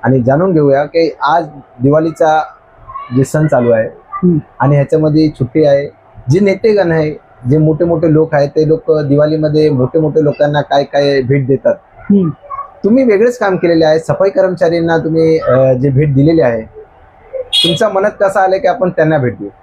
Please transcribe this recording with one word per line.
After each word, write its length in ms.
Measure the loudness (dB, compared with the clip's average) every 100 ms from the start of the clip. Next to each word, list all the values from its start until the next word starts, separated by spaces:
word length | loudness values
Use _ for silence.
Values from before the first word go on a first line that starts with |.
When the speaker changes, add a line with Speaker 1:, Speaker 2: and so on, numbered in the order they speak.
Speaker 1:
आणि 200 | 0 0
जाणून 300 | 0 0 0
घेऊया 300 | 2 2 0
की 320 | 0 -2 -2 -2
आज 240 | -2 -2 -4 -14 -20 -4
दिवाळीचा 640 | 0 0 0 -2 0 0 -4 -14 _ _ -18 -18 -6 -2
जे 80 |
सण 240 | -2 0 0
चालू 240 | 0 2
आहे 160 | 0 0
Speaker 2:
हम्म. 500 | -8 _ -2 0 0 -4 _
Speaker 1:
आणि 160 | 0 0
ह्याच्यामध्ये 540 | 0 0 0 2 0
सुट्टी 360 | -2 -4 0 2
आहे, 240 | 2 -2 -14 _ -18 -2
जे 100 | 0
नेतेगण 520 | 2 0 0 0 0
आहे, 200 | 0 -2 -6 _ _ -2
जे 80 | 2
मोठे 280 | 2 0 0
मोठे 280 | 0 2
लोक 200 | 2 2
आहेत, 160 | 0 -2
ते 180 | 0 0
लोक 240 | 0 0
दिवाळीमध्ये 760 | -2 0 2 2 0 0 2 0
मोठे 300 | 0 0 0
मोठे 240 | 0 0
लोकांना 380 | 0 0 -2 -2
काय 220 | -2 -2
काय 380 | -2 -2 0 0
भेट 260 | 0 -2 0
देतात. 280 | 0 0 -4 _ -20
Speaker 2:
हम्म. 320 | 0 0 0 -6 -14 -14 -14 -6
Speaker 1:
तुम्ही 200 | 0 2
वेगळंच 340 | 2 2 0 0
काम 180 | -4 -2
केलेलं 320 | 0 2 2
आहे, 120 | 0
सफाई 300 | -2 -2 0
कर्मचाऱ्यांना 680 | 0 -2 0 0 0 0 -2
तुम्ही, 420 | 0 0 2 0
अ, 340 | 0 0 2
जे 160 | 2 0
भेट 260 | 0 0 2
दिलेली 260 | 2 2
आहे, 200 | 0 -2 -8 -18 -20 -20 -20 _ -14 -12 -6 -2
तुमच्या 260 | -2 0 -2
मनात 220 | -2 -4 -2
कसं 200 | -2 0
आलं 180 | 0 0
की 100 | -2
आपण 220 | -2 -4
त्यांना 280 | 0 0 0
भेट 200 | -2 -6
देऊ? 100 | -14 -14